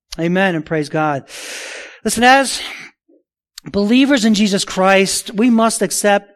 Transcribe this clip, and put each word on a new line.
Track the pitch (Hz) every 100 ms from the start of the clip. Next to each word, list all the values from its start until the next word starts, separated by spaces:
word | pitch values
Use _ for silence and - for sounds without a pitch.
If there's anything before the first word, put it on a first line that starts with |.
| - -
Amen, | 165 185 196 165
and | -
praise | 160 143
God. | 160 156 139 - - - - - - - -
Listen, | 220 220
as | 247 269 254 - - - - _ _ _ _ _ _ - -
believers | 196 208 247 269 269
in | 226
Jesus | 202 214 190
Christ, | - - 190 190 190 - -
we | 208 247
must | 226 226 -
accept | 196 - 208 202 202